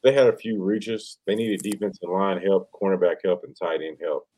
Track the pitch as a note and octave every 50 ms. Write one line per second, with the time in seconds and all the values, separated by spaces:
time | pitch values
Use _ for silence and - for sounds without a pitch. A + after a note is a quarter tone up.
0 | - C3 C#3 C#3 B2+ A#2 A2 - - A2+ A2 G2+ F#2 G2 G#2+ G#2+ G2+ A2+ A2+ G#2+
1 | - - - _ _ - G#2 A2 A#2 A2+ G2+ F#2 F2+ G#2 G#2 G2 G#2 G2+ F#2+ -
2 | - F2 F2+ F#2+ G2 G2 F#2 F2 F2 G2 G2 F#2 - _ - - G2+ G2 F#2+ F2+
3 | F2+ F2 D#2+ - - F#2+ F2+ F2 - - - - F#2 E2+ D#2+ D#2 D#2+ D#2+ D2+ D2+
4 | E2 E2 D2+ C#2 - _ _